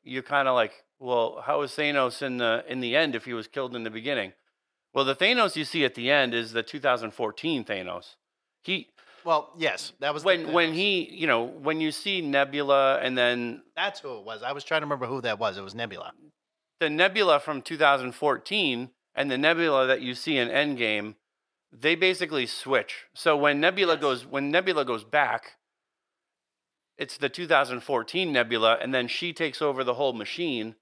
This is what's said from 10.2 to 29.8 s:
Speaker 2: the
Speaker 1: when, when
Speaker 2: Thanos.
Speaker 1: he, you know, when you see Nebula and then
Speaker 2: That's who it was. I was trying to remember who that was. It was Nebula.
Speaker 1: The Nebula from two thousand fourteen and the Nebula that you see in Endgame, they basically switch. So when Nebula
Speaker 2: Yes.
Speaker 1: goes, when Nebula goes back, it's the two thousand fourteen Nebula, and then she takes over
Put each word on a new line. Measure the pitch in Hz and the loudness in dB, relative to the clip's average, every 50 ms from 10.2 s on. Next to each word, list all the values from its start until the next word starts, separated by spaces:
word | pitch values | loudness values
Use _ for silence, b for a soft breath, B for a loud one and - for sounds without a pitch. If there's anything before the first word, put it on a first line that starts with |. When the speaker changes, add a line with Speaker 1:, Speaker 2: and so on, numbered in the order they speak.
Speaker 2:
the | 147 | 2
Speaker 1:
when, | 196 185 170 160 156 | 2 2 2 2 0
when | 156 175 165 160 | 2 2 2 2
Speaker 2:
Thanos. | 156 | 2
Speaker 1:
he, | 170 196 208 196 180 156 - | 0 0 0 0 0 -2 -4
you | 147 - 160 | -6 -2 0
know, | 151 120 117 117 | 2 2 2 2
when | 131 - 156 135 151 160 160 | -2 -6 -6 -2 -2 0 0
you | 160 156 | 0 -2
see | 147 - - 202 196 185 | -2 -4 -4 -4 -2 -2
Nebula | 160 143 139 139 139 135 139 147 143 139 139 139 135 135 135 127 | 0 2 2 2 2 2 0 -2 2 4 6 6 6 4 4 2
and | 127 127 127 123 | 0 0 2 2
then | 123 123 123 120 120 117 117 - - _ - | 4 4 2 0 -2 -6 -8 -10 -14 _ -6
Speaker 2:
That's | 160 180 202 196 - | -4 -4 -4 -6 -8
who | - 139 123 104 | -10 -12 -12 -10
it | 98 | -10
was. | 110 110 107 | -12 -12 -8
I | 117 127 | -6 -6
was | 143 143 - | -6 -6 -4
trying | - 160 156 | -2 0 0
to | 151 | 0
remember | 147 147 127 127 | 0 -4 -2 -2
who | 117 135 131 | -4 -4 -4
that | 120 117 107 101 | -2 -2 -2 0
was. | 113 104 92 98 | -2 -2 -2 -4
It | |
was | 98 95 - | -10 -10 -8
Nebula. | 117 117 107 95 87 85 - - _ - - _ _ _ _ _ _ _ _ _ - | -6 -6 -6 -6 -10 -12 -12 -16 _ -20 -20 _ _ _ _ _ _ _ _ _ -2
Speaker 1:
The | 165 151 | -2 0
Nebula | 151 156 185 196 190 220 202 175 147 143 | 2 4 2 2 4 4 4 4 4 4
from | - 156 147 135 | 2 -2 -6 -6
two | 123 - 170 | -6 -6 0
thousand | 143 156 143 139 131 127 127 | 4 4 6 6 4 0 -4
fourteen | 120 - 151 147 131 117 - - 196 214 185 139 123 117 127 127 _ _ _ _ - | -6 -2 0 0 0 0 -2 -4 -2 0 0 0 0 -2 -6 -10 _ _ _ _ -4
and | - 139 143 | -2 -2 0
the | 127 131 | 0 2
Nebula | 143 160 170 165 170 160 139 135 131 127 | 4 4 4 4 2 2 4 4 4 4
that | 131 107 | 2 0
you | 123 123 123 | 0 -6 -8
see | - - - 147 131 | -6 -4 -2 0 0
in | 120 117 | 0 0
Endgame, | 123 139 151 147 139 120 117 110 107 104 104 107 101 _ _ _ _ _ _ _ _ _ _ _ | 2 0 0 0 0 -2 -2 0 0 -2 -4 -6 -10 _ _ _ _ _ _ _ _ _ _ _
they | - 113 127 156 170 | -10 -2 0 0 2
basically | 160 185 185 185 180 180 151 156 139 123 | 2 2 2 2 0 -2 -2 -2 -2 -2
switch. | 110 - - - 131 135 113 101 - - - - _ - | -2 -4 -8 -2 0 2 2 0 0 -8 -14 -14 _ -10
So | - - 170 151 | -2 2 2 4
when | 143 147 147 143 143 | 4 4 4 4 4
Nebula | 160 185 185 196 190 170 160 | 2 2 2 2 2 2 2
Speaker 2:
Yes. | 147 | 2
Speaker 1:
goes, | 151 139 131 120 127 | 2 0 0 0 -4
when | 135 135 139 139 143 | -6 -4 -4 -2 0
Nebula | 156 180 185 190 175 151 139 | 0 0 2 2 0 0 0
goes | 127 120 110 107 | 0 -2 -4 -4
back, | 110 - 151 139 117 113 113 - - - _ _ _ _ _ _ _ _ _ _ _ _ _ _ _ _ _ _ _ _ _ _ _ _ _ _ _ _ | 0 2 2 2 2 0 -4 -6 -10 -20 _ _ _ _ _ _ _ _ _ _ _ _ _ _ _ _ _ _ _ _ _ _ _ _ _ _ _ _
it's | - 147 139 - | -10 -10 -10 -8
the | - 143 131 | -4 -4 -4
two | - 175 180 | -4 -4 0
thousand | 151 165 135 139 123 127 120 | 2 4 4 4 2 -2 -8
fourteen | - - 139 117 113 - - 180 185 165 | -6 -2 -2 -2 -2 -2 -2 -2 -2 0
Nebula, | 143 123 120 113 120 110 110 113 117 113 | 2 2 2 2 2 4 4 4 4 4
and | - 127 135 | 2 -2 -2
then | 127 120 117 | -2 -2 -2
she | - - 175 175 | -4 -6 -6 -6
takes | 160 - 165 147 127 - | -4 -4 -4 -4 -2 -2
over | 156 147 135 131 | -2 0 0 0